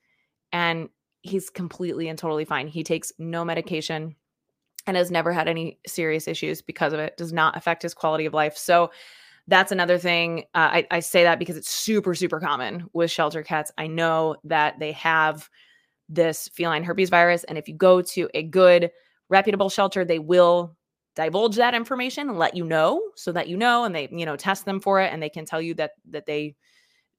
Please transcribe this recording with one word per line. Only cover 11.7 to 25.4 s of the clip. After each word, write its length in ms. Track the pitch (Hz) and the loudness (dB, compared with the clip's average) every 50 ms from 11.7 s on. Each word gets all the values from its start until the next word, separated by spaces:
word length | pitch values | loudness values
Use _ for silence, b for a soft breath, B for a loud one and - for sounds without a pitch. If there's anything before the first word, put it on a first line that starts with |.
| - - - 220 220 208 190 190 170 | -6 -4 -2 0 0 0 0 0 -2
super 240 | 156 180 165 165 156 | -2 -2 -2 -2 -4
common 500 | 180 147 147 127 127 104 - 175 170 - - | -2 -4 -2 -2 -4 -6 -6 -8 -12 -6 -2
with 180 | 170 170 165 | 0 0 0
shelter 320 | - - 156 151 165 160 151 | 0 0 -2 -2 -2 -6 -6
cats. 280 | - 165 151 151 - - | -4 -4 -4 -4 -6 -8
I 100 | - 156 | -10 -8
know 500 | 160 160 165 170 165 160 160 160 160 147 - - | -6 -2 -2 0 0 2 0 0 -2 -4 -6 -6
that 340 | 151 165 151 151 151 - 160 | -2 0 2 2 0 0 -4
they 140 | 160 151 147 | -8 -8 -8
have 560 | - - 165 160 160 156 156 156 156 - - b b b b b b b b b _ _ - | -2 0 2 2 4 2 2 0 -4 -12 -20 b b b b b b b b b _ _ -4
this 400 | 156 175 165 165 156 - - - - | 0 0 2 2 0 -4 -10 -12 -8
feline 300 | - 170 165 156 151 175 | -4 -2 -2 -2 -2 -2
herpes 260 | 175 - - 190 180 | -4 -2 -2 0 4
virus. 340 | 185 170 170 175 175 170 - | 4 4 6 6 4 2 -2
And 140 | - 165 | -6 -10
if 100 | 151 - | -10 -10
you 80 | - 156 | -12 0
go 260 | 156 190 185 185 180 | 4 6 8 8 6
to 280 | 175 - - 185 160 - - | 4 0 -4 -4 -4 -2 -4
a 100 | 151 160 | -6 -6
good, 460 | 160 143 185 185 180 175 175 170 170 b b b b b b b _ | 0 4 6 8 8 8 8 6 2 b b b b b b b _
reputable 400 | 185 196 196 220 202 196 196 196 | 2 4 4 4 0 0 0 -2
shelter, 360 | - - 196 196 - 190 180 | 0 0 0 0 0 -2 0
they 140 | 175 165 160 | 0 0 -2
will 580 | 151 156 180 180 175 170 175 175 175 165 160 _ _ _ _ _ _ _ _ | 2 4 6 8 8 8 6 4 0 -4 -12 _ _ _ _ _ _ _ _
divulge 380 | - 160 160 165 202 226 233 202 | -4 -4 -2 0 0 0 0 2
that 180 | 233 240 240 240 | 2 2 2 2
information 560 | 226 233 - 269 254 247 254 - 294 294 277 | -2 -4 -4 -4 -4 -4 -6 -6 -6 -8 -6
and 80 | 208 | -2
let 180 | 165 165 - - | 0 0 0 0
you 80 | 180 170 | -4 -4
know 380 | 160 160 160 156 180 269 370 440 403 - | 0 2 2 2 2 2 0 -4 -6 -10
so 160 | - - 185 | -10 -8 -6
that 160 | 165 175 - | -4 -4 -6
you 100 | 165 175 | -4 -4
know, 260 | 196 233 247 240 240 240 | -2 0 2 2 2 0
and 120 | 214 170 | -2 -4
they, 120 | 156 139 - | -6 -8 -8
you 140 | - 170 165 | -8 -8 -6
know, 100 | 156 147 | -6 -6
test 300 | 139 - 202 196 - - | -4 -4 -4 -4 -4 -4
them 140 | 196 196 196 | -6 -8 -4
for 220 | - 202 196 190 | -2 0 2 2
it, 100 | 190 175 | 2 0
and 100 | - 160 | -2 -6
they 80 | 151 151 | -8 -8
can 160 | - 165 | -8 -10